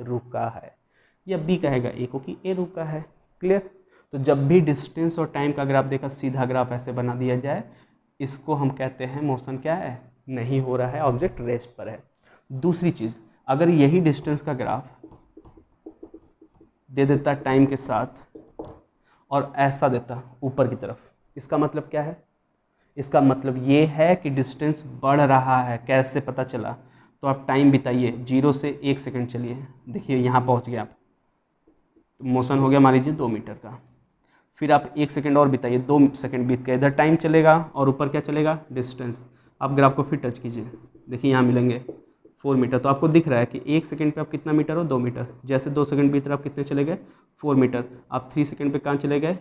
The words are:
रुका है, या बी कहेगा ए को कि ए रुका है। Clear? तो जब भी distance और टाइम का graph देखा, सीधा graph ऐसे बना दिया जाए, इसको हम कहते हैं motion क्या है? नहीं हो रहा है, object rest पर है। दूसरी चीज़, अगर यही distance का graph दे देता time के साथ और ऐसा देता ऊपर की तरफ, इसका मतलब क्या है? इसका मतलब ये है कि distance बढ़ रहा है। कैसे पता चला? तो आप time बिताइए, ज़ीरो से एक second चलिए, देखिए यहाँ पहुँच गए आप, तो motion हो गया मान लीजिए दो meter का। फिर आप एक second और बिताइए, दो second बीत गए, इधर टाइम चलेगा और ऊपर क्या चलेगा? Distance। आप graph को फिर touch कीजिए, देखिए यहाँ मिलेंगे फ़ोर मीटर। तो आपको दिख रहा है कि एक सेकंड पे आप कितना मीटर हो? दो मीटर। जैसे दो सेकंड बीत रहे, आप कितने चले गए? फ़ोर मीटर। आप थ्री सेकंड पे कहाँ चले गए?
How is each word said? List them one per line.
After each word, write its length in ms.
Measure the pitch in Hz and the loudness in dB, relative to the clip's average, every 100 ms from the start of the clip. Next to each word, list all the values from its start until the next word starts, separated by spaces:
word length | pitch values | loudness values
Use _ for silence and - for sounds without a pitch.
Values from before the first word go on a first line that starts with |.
रुका 480 | 123 120 - 117 117 | -8 -8 -6 -8 -8
है, 240 | 110 - - _ _ _ _ 185 | -10 -18 -20 _ _ _ _ -8
या 120 | 180 | -4
बी 180 | 156 185 | -2 0
कहेगा 300 | 151 127 120 | 0 0 -2
ए 160 | - 123 | -6 -8
को 120 | 135 | -8
कि 180 | 139 - 185 | -10 -10 -6
ए 80 | |
रुका 300 | 185 180 165 | -4 -6 -8
है। 200 | 160 156 156 _ _ _ | -8 -10 -12 _ _ _
Clear? 280 | 180 196 - _ _ _ _ | 0 0 -2 _ _ _ _
तो 60 | 143 | -2
जब 260 | 135 139 139 | 2 2 6
भी 120 | 180 | 6
distance 560 | 151 143 - - 165 165 | 4 0 -4 -4 -2 -2
और 80 | 156 | -4
टाइम 240 | 143 147 | -2 -2
का 120 | 143 | -2
graph 200 | 139 135 135 | 0 2 0
देखा, 220 | 135 139 | -2 -6
सीधा 340 | - 135 131 123 | -8 -6 -2 -2
graph 260 | 127 123 | -2 -2
ऐसे 200 | 123 127 | -6 -8
बना 220 | 123 123 | -4 -4
दिया 220 | 123 127 123 | -2 -2 -2
जाए, 260 | 139 170 - - _ _ _ - | -2 -6 -8 -20 _ _ _ -12
इसको 340 | 135 - - | -10 -8 -6
हम 160 | 143 139 | -2 -2
कहते 320 | 135 131 127 127 | -2 -6 -6 -8
हैं 160 | 139 | -4
motion 360 | 151 127 131 131 | -4 -4 -6 -8
क्या 160 | 151 175 | -4 -4
है? 240 | 160 120 - _ - | -6 -12 -16 _ -10
नहीं 300 | 127 120 135 | -8 -2 -2
हो 160 | 131 127 | -2 -2
रहा 120 | 123 | -2
है, 140 | 143 | -2
object 380 | 147 120 185 - | -2 0 -4 -4
rest 300 | 123 120 - | -6 -6 -8
पर 180 | - 101 | -16 -14
है। 140 | 110 - _ _ _ - | -14 -18 _ _ _ -14
दूसरी 400 | 131 165 165 175 | -4 -2 0 -2
चीज़, 240 | 170 113 - - _ - | -2 -6 -8 -20 _ -2
अगर 200 | 139 175 | 2 4
यही 280 | 160 139 175 | 6 6 6
distance 420 | 160 143 156 147 | 2 0 -2 -4
का 100 | - | -4
graph 300 | 127 113 113 - _ - - _ - - - _ _ - - - - _ _ _ _ _ _ _ | -6 -4 -6 -8 _ -20 -20 _ -20 -20 -20 _ _ -20 -20 -20 -20 _ _ _ _ _ _ _
दे 140 | 131 139 | 0 2
देता 260 | 143 143 | 2 0
time 320 | 139 135 135 139 | -2 2 4 4
के 100 | 135 | 2
साथ 840 | - 110 127 - _ - - - - - _ _ _ _ - | -4 -4 -4 -10 _ -20 -20 -18 -18 -20 _ _ _ _ -6
और 220 | 139 135 139 | -4 -2 0
ऐसा 300 | 139 139 143 | 0 2 0
देता 340 | 123 - 123 - _ | 0 -4 -12 -14 _
ऊपर 260 | 135 131 123 | -6 -2 -2
की 80 | 113 | -2
तरफ, 220 | 101 - _ _ _ 139 | -10 -14 _ _ _ -18
इसका 220 | - 151 | -4 -2
मतलब 300 | 151 151 143 | 0 -4 -6
क्या 120 | 151 | -6
है? 140 | 147 170 _ _ _ _ _ _ _ - | -6 -10 _ _ _ _ _ _ _ -12
इसका 240 | 139 151 | 0 4
मतलब 360 | 135 131 135 127 | 4 4 -2 -2
ये 200 | 127 143 156 | 2 4 4
है 280 | 147 165 185 | 4 2 2
कि 140 | 151 | 0
distance 520 | 135 127 - 151 151 135 123 | -2 -4 -2 -4 -4 -8 -4
बढ़ 180 | 135 143 | 2 4
रहा 380 | 139 135 131 131 | 6 4 4 2
है। 140 | 123 117 - | 0 -4 0
कैसे 340 | 131 131 139 | 2 2 -2
पता 240 | 131 123 | -4 -6
चला? 280 | 127 123 - 131 - _ _ _ | -6 -6 -8 -10 -16 _ _ _
तो 40 | 139 | -4
आप 180 | 135 - | -2 0
time 220 | 135 143 | 4 6
बिताइए, 420 | 135 131 123 123 120 | 6 2 0 0 -2
ज़ीरो 320 | 123 131 143 | -2 2 4
से 260 | 139 147 135 | 2 -2 -4
एक 160 | 139 135 | -2 -2
second 280 | 127 127 123 | -4 -6 -6
चलिए, 300 | 120 120 127 139 - - | -6 -8 -10 -14 -18 -12
देखिए 280 | 190 - 131 | -10 -2 0
यहाँ 240 | 123 127 | 2 2
पहुँच 280 | 123 120 120 | 2 0 -2
गए 80 | 120 | -8
आप, 200 | 107 _ _ _ _ _ _ _ _ _ _ _ _ - | -10 _ _ _ _ _ _ _ _ _ _ _ _ -10
तो 40 | |
motion 340 | 131 127 127 139 | -2 0 2 2
हो 100 | 135 | 4
गया 120 | 139 | 6
मान 140 | 135 | 6
लीजिए 180 | 131 139 | 6 2
दो 140 | 156 120 | -2 -4
meter 260 | 107 - | -4 -8
का। 240 | 101 104 120 _ _ _ _ _ _ _ - | -16 -16 -20 _ _ _ _ _ _ _ -6
फिर 120 | 151 | 2
आप 200 | 147 - - | 2 2 -4
एक 140 | 143 | -2
second 280 | 151 147 143 | -2 2 4
और 100 | 139 | 4
बिताइए, 300 | 131 123 123 | 2 0 0
दो 200 | 127 147 135 - | 4 4 4 2
second 300 | 127 131 123 | -6 -2 -2
बीत 140 | 127 | -2
गए, 120 | 127 | 0
इधर 160 | 127 139 | 2 2
टाइम 240 | 139 151 160 | 2 4 2
चलेगा 400 | 160 160 156 165 165 | 4 6 6 4 2
और 140 | 139 135 | 0 2
ऊपर 200 | 135 143 | 2 0
क्या 120 | 147 | -2
चलेगा? 360 | 147 147 151 156 - | -2 0 0 -2 -6
Distance। 520 | 127 123 - 123 110 - _ _ - | -8 -8 -8 -10 -10 -16 _ _ -8
आप 120 | 135 | -2
graph 240 | 139 135 139 | 4 4 2
को 60 | |
फिर 160 | 139 151 | -2 -4
touch 180 | 127 123 | -4 -6
कीजिए, 320 | 123 117 110 - - _ - | -8 -10 -12 -16 -20 _ -12
देखिए 220 | 123 139 | -2 2
यहाँ 120 | 127 | 4
मिलेंगे 420 | 123 120 123 120 - - _ _ _ _ | 4 4 2 -2 -8 -18 _ _ _ _
फ़ोर 120 | 139 131 | -2 0
मीटर। 220 | 120 127 | 2 0
तो 100 | - | 0
आपको 200 | 139 160 | 0 2
दिख 200 | 165 160 | 4 4
रहा 100 | 120 | 2
है 80 | 120 | 0
कि 140 | 131 - | -4 -2
एक 200 | 156 156 | -2 -2
सेकंड 260 | 143 151 | -4 -4
पे 80 | 151 | -4
आप 100 | 151 | -6
कितना 220 | 151 160 | -6 0
मीटर 240 | 151 147 160 | 0 0 -2
हो? 60 | |
दो 140 | 160 131 | -2 -2
मीटर। 280 | 123 120 120 - | -2 -4 -10 -10
जैसे 260 | 127 131 147 | -4 -2 -2
दो 140 | 143 | -2
सेकंड 280 | 143 143 143 | 0 2 2
बीत 140 | 143 139 | 2 -2
रहे, 100 | 143 | -6
आप 60 | |
कितने 220 | 143 143 | -6 -8
चले 200 | 143 143 | -4 -2
गए? 140 | 143 185 - _ _ _ | -2 -4 -10 _ _ _
फ़ोर 140 | 147 135 | 0 2
मीटर। 280 | 123 123 120 - - | 2 0 -8 -14 -10
आप 160 | 127 - | -8 -4
थ्री 120 | 151 | -2
सेकंड 280 | 143 - 143 | -2 -2 -4
पे 60 | 147 | -2
कहाँ 180 | 147 147 | -2 -2
चले 220 | 147 147 | 0 0
गए? 180 | 156 180 | -2 -4